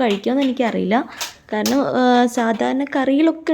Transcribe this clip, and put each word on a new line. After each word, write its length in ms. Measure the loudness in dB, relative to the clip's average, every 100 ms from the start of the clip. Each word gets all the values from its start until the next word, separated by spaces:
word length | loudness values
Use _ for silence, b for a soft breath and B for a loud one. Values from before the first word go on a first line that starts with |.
കഴിക്കുമെന്ന് 420 | -2 0 -2 0 0
എനിക്കറിയില്ല. 500 | 0 -2 -2 0 0 -2 B B B -8
കാരണം, 260 | -4 0 0 0 2
ആ, 20 | 4 4 2 0
സാധാരണ 460 | -2 0 -2 -2 -2 -2
കറിയിലൊക്കെ 560 | 0 2 2 0 0